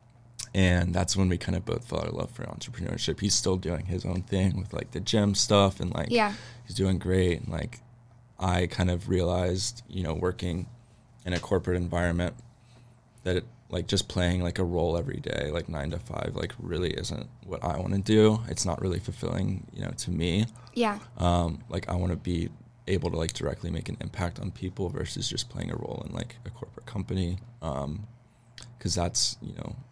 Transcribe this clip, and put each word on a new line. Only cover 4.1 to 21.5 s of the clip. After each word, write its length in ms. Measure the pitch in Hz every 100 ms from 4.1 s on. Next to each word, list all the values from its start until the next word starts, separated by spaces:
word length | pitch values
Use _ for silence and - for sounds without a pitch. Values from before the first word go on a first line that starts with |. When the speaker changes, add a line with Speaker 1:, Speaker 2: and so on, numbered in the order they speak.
| 90
Speaker 1:
thing 360 | 90 95 95 95
with, 140 | 92
like, 180 | 80 -
the 80 | -
gym 360 | 98 107 101 98
stuff 440 | - 104 98 -
and, 140 | 87
like, 160 | 82 78
Speaker 2:
Yeah. 220 | 233 107 208 - - -
Speaker 1:
he's 100 | -
doing 220 | 95 92
great. 420 | 90 92 90 85
And, 80 | -
like, 320 | 82 - - - - - - - -
I 280 | 92 90 90
kind 220 | - 90
of 200 | 87 95
realized, 760 | 92 87 90 90 92 - - -
you 140 | 95
know, 100 | 82
working 520 | 80 90 92 90 85 87 - - - - - -
in 80 |
a 60 | 87
corporate 380 | - 95 92 90
environment 580 | 87 85 87 85 87 - - - - - - - _ -
that 120 | 90 87
it, 80 | - - -
like, 160 | 90 85
just 220 | 98 -
playing, 340 | 95 87 90
like, 160 | 87 90
a 60 |
role 340 | 90 87 85 85
every 220 | - 71
day, 320 | - - 71
like, 180 | 82 82
nine 220 | 80 71
to 80 | -
five, 360 | - - - -
like, 180 | - -
really 340 | - 85 90
isn't 340 | - - 76 - - -
what 180 | -
I 140 | - 87
wanna 220 | 92 98
do. 400 | 98 107 110 110 113
It's 180 | - 92
not 160 | 80
really 160 | 92 90
fulfilling, 680 | - - 87 87 98 95 -
you 100 | -
know, 80 | 92
to 180 | - -
me. 380 | 85 85 90 117 - -
Speaker 2:
Yeah. 240 | - 110 101 - -
Speaker 1:
Um, 400 | 87 87 85